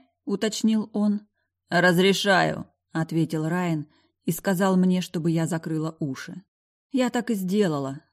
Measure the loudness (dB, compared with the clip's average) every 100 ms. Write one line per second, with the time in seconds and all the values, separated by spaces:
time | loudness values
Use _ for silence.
0 | -6 _ -6 -4 -4 -2 0 0 -2 -2
1 | 0 -2 -6 _ _ _ _ 4 4 6
2 | 4 4 4 4 2 -2 -10 _ _ -6
3 | -2 -2 -2 -2 -2 -2 -2 -4 -6 _
4 | _ _ -6 -4 -2 0 2 4 4 2
5 | -2 -2 0 0 0 -4 -4 -4 -6 -6
6 | -8 -8 -12 -16 -18 _ _ _ _ -2
7 | 0 0 -2 -4 0 2 2 0 -4 -8
8 | -10